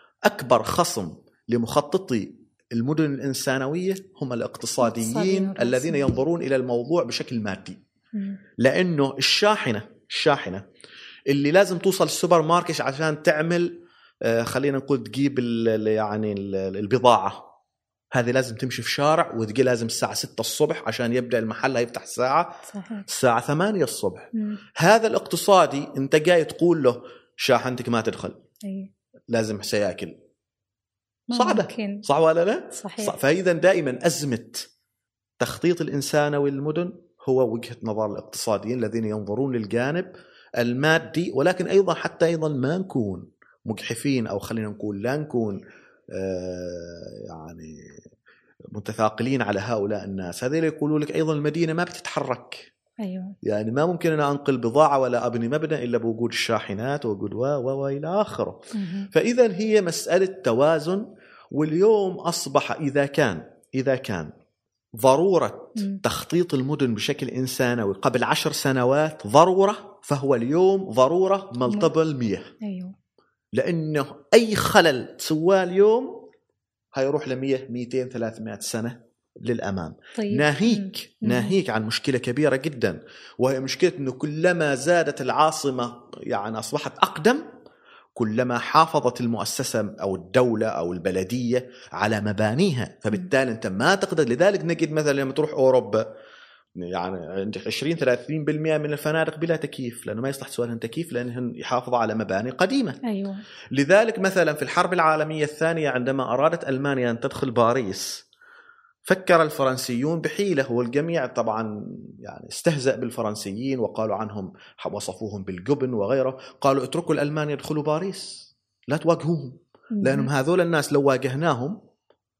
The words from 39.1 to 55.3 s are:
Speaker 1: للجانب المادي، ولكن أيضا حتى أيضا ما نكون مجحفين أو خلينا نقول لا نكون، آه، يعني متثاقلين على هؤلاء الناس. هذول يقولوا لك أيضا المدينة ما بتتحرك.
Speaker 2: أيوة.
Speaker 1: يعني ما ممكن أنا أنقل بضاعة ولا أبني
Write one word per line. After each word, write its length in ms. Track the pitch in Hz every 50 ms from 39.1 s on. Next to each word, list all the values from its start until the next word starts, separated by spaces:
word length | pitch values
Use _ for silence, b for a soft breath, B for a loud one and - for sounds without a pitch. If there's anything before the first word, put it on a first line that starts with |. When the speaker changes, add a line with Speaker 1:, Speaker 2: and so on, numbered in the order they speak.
| 107 107 101 98 104 123 139 139 123
Speaker 1:
للجانب 560 | 117 107 98 110 117 123 139 156 175 190 - B B B B B B B B B 117
المادي، 760 | 120 120 120 131 147 156 160 160 135 110 - 160 175 - -
ولكن 320 | 131 143 180 180 185 175
أيضا 280 | 165 185 196 190 180 160
حتى 320 | - - 165 - - 170
أيضا 220 | 165 170 160 156 151
ما 300 | 147 127 127 135 170 185
نكون 520 | 190 190 - 135 110 98 92 92 - - _ _ b b b b -
مجحفين 600 | 113 107 - - - 117 - - 143 135 127 110
أو 120 | 104 101 98
خلينا 300 | - - 113 113 107 107
نقول 340 | 104 - 104 107 101 98 104
لا 140 | 123 135
نكون، 440 | 151 151 151 - 123 113 104 98 95 - B B B B B B B B -
آه، 1160 | 92 95 95 95 92 90 90 90 90 90 90 87 87 87 85 87 85 85 - - - 52 55 -
يعني 500 | 82 80 78 85 85 82 80 78 76 - - - - - _ - _ _ _ b b b b b b b - - -
متثاقلين 720 | 104 - - 107 - 110 107 - - 113 127 139 123 113
على 180 | 104 104 98
هؤلاء 440 | 101 113 120 107 98 104 107 98 95
الناس. 400 | 98 95 95 92 87 85 - 123
هذول 200 | 127 147 165 165
يقولوا 340 | 156 156 - 151 147 156 151
لك 160 | 151 147 -
أيضا 180 | 156 160 156 156
المدينة 400 | 147 147 151 147 170 170 160 160
ما 120 | 170 180
بتتحرك. 880 | 180 - - - - - 151 135 131 120 - - - - - - _ _ _ _ _ _ -
Speaker 2:
أيوة. 340 | 214 185 185 190 185 196 196 - -
Speaker 1:
يعني 280 | 107 104 104 107 113
ما 160 | 120 143 156
ممكن 260 | 175 180 170 - 165 156
أنا 180 | 151 147 143
أنقل 280 | 143 139 143 143 135 120
بضاعة 400 | 117 117 113 147 156 147 139 135
ولا 280 | 131 123 123 117 123
أبني 220 | 120